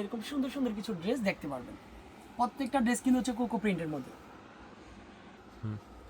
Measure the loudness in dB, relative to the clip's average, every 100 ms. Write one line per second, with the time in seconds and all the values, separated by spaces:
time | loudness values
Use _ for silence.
0 | 0 -4 -2 0 0 2 0 0 -4 -2
1 | 0 2 2 0 -4 -6 -6 -12 -16 -18
2 | -18 -18 -14 0 0 2 2 4 6 4
3 | 6 6 4 2 0 4 4 2 0 -2
4 | -4 -12 -16 -18 -18 -18 -18 -18 -18 -18
5 | -18 -18 -18 -18 -18 -10 -6 -6 -10 -18
6 | -18